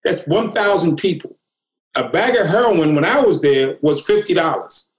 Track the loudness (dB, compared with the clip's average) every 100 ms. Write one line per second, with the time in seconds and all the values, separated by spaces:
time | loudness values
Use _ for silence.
0 | -4 -6 -2 -2 -2 -2 0 2 0 0
1 | -2 -4 -10 -20 _ _ _ _ _ -6
2 | -2 -2 0 0 0 2 2 2 2 2
3 | 2 2 2 2 2 2 0 0 0 0
4 | 0 0 2 0 0 -4 -8 -12 -12